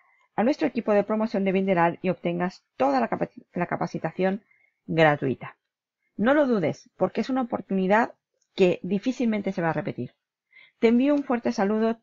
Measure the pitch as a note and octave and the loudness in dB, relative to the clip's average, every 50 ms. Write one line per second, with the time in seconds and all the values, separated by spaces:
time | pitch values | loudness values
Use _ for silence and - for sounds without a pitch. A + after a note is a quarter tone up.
0 | _ _ _ _ _ _ _ - G#3+ C4 D4+ - D#4 B3 - A#3+ - A#3 G#3 G3+ | _ _ _ _ _ _ _ 0 0 0 0 0 -2 -2 -2 -2 0 2 2 2
1 | G3 - A3 G#3+ A3 A3+ - G3 G3 F#3+ F#3 G3 F#3+ G3 F#3 E3+ E3+ E3+ - - | 2 0 -2 -2 -2 -2 -2 0 0 2 0 2 2 2 2 4 2 2 0 0
2 | - F#3 E3+ - - F3 E3+ F3 F3+ F#3 - - _ _ _ - B3+ C#4 C#4 B3+ | -2 -4 -4 -2 -4 -4 -2 -2 -4 -4 -6 -10 _ _ _ -2 0 0 2 0
3 | A#3 - E3+ - - - - - - _ _ F3+ F3 - - - - - - D#3+ | 0 -2 -2 -4 -4 -6 -8 -14 -20 _ _ -6 -4 -4 -4 -4 -4 -6 -6 -6
4 | - D#3+ - - F#3 F#3+ G3 A3+ - _ _ _ _ _ _ _ _ - E3+ D#3+ | -6 -6 -2 -2 0 0 -2 -4 -8 _ _ _ _ _ _ _ _ -2 2 4
5 | D#3+ D3+ D3 - C#3+ C3+ A#2+ - - - - _ _ _ _ _ _ _ _ _ | 4 4 4 2 0 -2 -4 -4 -8 -14 -18 _ _ _ _ _ _ _ _ _
6 | _ _ _ - G#3 B3+ C#4+ D#4 C#4+ B3+ A#3 G3+ D#3+ C#3+ C#3+ - - _ _ - | _ _ _ -2 0 2 4 4 2 2 2 0 0 -2 -4 -6 -12 _ _ -4
7 | F#3 F#3 - - A3 - C4 C4+ A#3+ A#3+ - - - - G3 F#3+ F#3 F#3 G#3 A3+ | -4 -2 -2 -4 -4 -2 -2 -4 -2 -4 -6 -8 -6 -4 -2 -2 2 2 2 2
8 | - - - _ _ _ _ _ _ _ _ - F#3+ F3+ - - - F3 G#3 F#3+ | 2 0 -6 _ _ _ _ _ _ _ _ 2 2 2 2 0 -2 -4 -4 -2
9 | - C4 A#3 - B3 A3+ G#3+ G3+ - F#3+ F#3+ F#3 E3 D#3+ D#3 D#3 - C#3+ - - | -2 -4 -2 0 -2 0 -2 -2 -4 -4 -4 -2 -2 -2 -2 -2 -4 -6 -8 -8
10 | B2 - - _ _ _ _ _ _ _ _ - - _ _ _ A3+ A3+ A#3+ A#3+ | -10 -10 -12 _ _ _ _ _ _ _ _ -20 -20 _ _ _ 2 4 4 4
11 | C4+ C#4+ D4 C#4+ C#4 - A#3+ A#3 - A#3+ A#3+ - G3 G3+ A3 A3 A3+ A3+ A3+ - | 4 2 2 0 0 -2 -4 -2 -2 -4 -2 0 0 0 0 0 0 -2 -2 -4